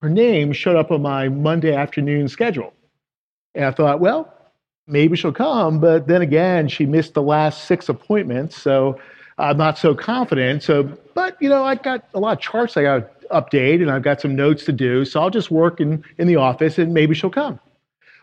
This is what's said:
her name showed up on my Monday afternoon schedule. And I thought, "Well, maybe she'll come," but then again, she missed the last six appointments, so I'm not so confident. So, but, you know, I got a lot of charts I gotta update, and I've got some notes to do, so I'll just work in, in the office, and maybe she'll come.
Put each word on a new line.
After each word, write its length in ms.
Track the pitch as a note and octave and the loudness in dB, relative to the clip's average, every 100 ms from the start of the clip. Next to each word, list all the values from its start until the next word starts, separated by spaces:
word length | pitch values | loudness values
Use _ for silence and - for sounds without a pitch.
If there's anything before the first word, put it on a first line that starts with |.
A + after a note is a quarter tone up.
her 80 | D3+ | -2
name 420 | F3 A#3+ F#3 D3 | 2 2 2 0
showed 240 | C#3 G3 E3+ | -2 0 2
up 160 | D#3 | 2
on 100 | D#3 | -2
my 260 | C#3+ C#3 C3+ | -2 -2 -2
Monday 460 | C3+ D3+ E3 D#3+ | -2 0 0 0
afternoon 540 | C#3+ C#3+ - C#3+ D3 C#3+ | 0 -2 -4 -2 -2 -2
schedule. 440 | - A#3 D#3 F#2 - _ _ _ _ _ _ _ - | -2 -4 -4 -8 -14 _ _ _ _ _ _ _ -4
And 80 | |
I 80 | C#3 | -2
thought, 260 | B2+ D3+ D3 | 2 2 2
"Well, 340 | F3+ D4+ D#4 - _ _ _ _ - | 2 0 -6 -16 _ _ _ _ -4
maybe 300 | D3 D#3 E3 | 2 2 2
she'll 160 | F3 | -2
come," 480 | - C#4 B3 E3+ D#3 | -2 -2 0 0 2
but 260 | E3 E3 C#3+ | 4 2 2
then 160 | F3+ | 0
again, 460 | D#3+ D3+ F#3 F3+ D3 | 2 2 2 0 -2
she 180 | - C#3+ | -2 0
missed 280 | D#3 D#3 | 0 0
the 80 | - | -2
last 420 | C#3+ D3+ D#3 D3 | 0 2 0 -2
six 240 | - F3 - | -2 -2 -2
appointments, 720 | C3+ - G#3 E3+ B2 D3+ - | -6 -2 -2 -2 -6 -6 -6
so 400 | D3 C3+ C3+ C3 - - - - | 0 2 2 -2 -12 -20 -16 -4
I'm 180 | D3 D3 | -2 2
not 220 | D#3 D3+ | 0 2
so 160 | D#3+ | 0
confident. 680 | C3+ - B3+ A#3+ C#3 B2+ D3 | 0 -2 -4 -2 0 0 -2
So, 200 | - D3 C#3 - _ | 0 0 0 -6 _
but, 240 | - F#4 F#4 | -6 -6 -2
you 80 | C#4 | 0
know, 160 | C#4 | 2
I 100 | C4+ | 0
got 300 | C4 C4+ B3+ - | -4 -4 -8 -8
a 80 | G3+ | -4
lot 160 | G#3+ F#3+ | -2 -4
of 40 | |
charts 360 | - A3+ A#3+ - | -4 -4 -2 0
I 60 | |
gotta 260 | C#3+ C3+ A2+ _ - | 2 0 -2 _ -4
update, 500 | E3 B2+ C#3+ B2+ E3+ | -2 0 0 2 2
and 100 | E3 | 2
I've 120 | C3+ | 0
got 180 | C#3+ C#3 | 0 -2
some 160 | C#3+ C3+ | -2 0
notes 300 | C#3+ D3 - | 2 0 -2
to 60 | |
do, 340 | C3 B2+ B2+ C3+ | -2 0 0 0
so 160 | D#3 | 0
I'll 80 | F3 | 0
just 200 | G#3+ - | -2 -2
work 300 | D#3+ E3+ E3+ | 2 0 0
in, 240 | D3+ D#3 - - | -2 -4 -8 -2
in 80 | E3+ | 0
the 100 | E3 | 2
office, 400 | C3 B2 D#3 D#3 | 2 2 -2 0
and 160 | E3 | 0
maybe 220 | E3 D3+ | 2 2
she'll 160 | D#3 F#3+ | 2 -2
come. 280 | A3 D4 C3 _ _ _ _ _ _ | -4 -4 -6 _ _ _ _ _ _